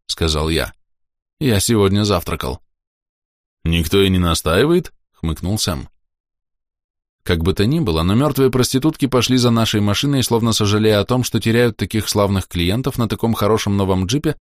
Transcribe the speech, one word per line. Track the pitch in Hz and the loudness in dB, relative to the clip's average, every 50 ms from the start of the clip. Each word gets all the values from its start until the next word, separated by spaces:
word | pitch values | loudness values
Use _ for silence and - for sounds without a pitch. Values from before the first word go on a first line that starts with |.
| _ | _
сказал | - - - 87 80 76 76 78 80 | -12 -6 -2 -2 -2 0 -2 -2 0
я. | 82 73 64 - - _ _ _ _ _ _ _ _ _ _ _ _ _ | -2 -2 -2 -4 -10 _ _ _ _ _ _ _ _ _ _ _ _ _
«Я | 156 131 107 98 | 0 0 0 2
сегодня | - - 117 104 101 95 98 101 107 | 2 2 2 2 2 2 2 0 0
завтракал». | 101 98 87 - - - 78 - 62 64 - _ _ _ _ _ _ _ _ _ _ _ _ _ _ _ _ _ _ _ _ _ | 0 0 -2 -2 -6 -8 -6 -6 -8 -8 -8 _ _ _ _ _ _ _ _ _ _ _ _ _ _ _ _ _ _ _ _ _
«Никто | 82 82 85 80 - 98 98 | -2 0 0 0 2 2 4
и | 98 95 | 4 4
не | 92 | 2
настаивает», | 90 87 85 80 - - 80 82 98 131 156 170 180 - - - _ _ _ | 2 2 0 0 -2 -2 0 2 2 2 2 2 0 -2 -4 -14 _ _ _
хмыкнул | _ _ - 82 78 - - 90 104 107 | _ _ -6 -6 -4 -4 -4 -4 -4 -2
Сэм. | - 104 85 67 - - _ _ _ _ _ _ _ _ _ _ _ _ _ _ _ _ _ _ _ _ _ _ _ _ _ _ _ | -4 -4 -4 -6 -10 -14 _ _ _ _ _ _ _ _ _ _ _ _ _ _ _ _ _ _ _ _ _ _ _ _ _ _ _
Как | - 90 82 82 | -2 -2 0 0
бы | 92 - | 0 0
то | - 101 | 0 0
ни | 117 151 170 | 0 0 0
было, | 156 101 78 80 | 0 0 0 0
но | 82 90 101 | 0 2 2
мёртвые | 120 143 151 131 131 135 127 | 2 2 0 2 2 2 2
проститутки | 110 123 120 - - 131 139 156 - - 139 | 2 0 0 0 0 0 0 0 0 0 -2
пошли | 120 - 123 110 - 127 | 0 0 0 2 2 2
за | 127 120 120 | 2 2 2
нашей | 117 113 113 - - 107 | 2 2 0 0 0 0
машиной, | 104 101 101 - 143 143 143 131 113 | 0 0 0 0 -2 0 0 0 0
словно | - 120 113 113 117 | 0 0 0 2 0
сожалея | 107 - 110 101 104 107 107 110 107 101 | 0 0 0 0 0 2 2 2 2 2
о | 98 | 0
том, | - 123 127 120 | 0 -2 -2 -2
что | - - 117 | -2 -4 -2
теряют | - 117 110 120 123 120 110 | 0 0 2 2 2 0 0
таких | - 107 - - 107 98 - | -4 -6 -4 -4 -4 -4 -2
славных | - 104 101 98 101 95 - | 0 0 0 2 0 -2 -4
клиентов | - - 85 85 90 101 127 131 139 - | -4 -4 -2 -2 0 -2 -2 -4 -4 -2
на | - 117 | -2 -2
таком | 104 110 - - 117 110 | -2 -2 -2 -2 -2 0
хорошем | - 104 104 110 110 - 107 101 | 0 2 0 2 0 0 0 0
новом | 98 98 92 95 92 95 | 0 0 0 0 0 0
джипе, | 92 123 151 - 156 - - _ | 0 -2 -2 -2 -4 -6 -6 _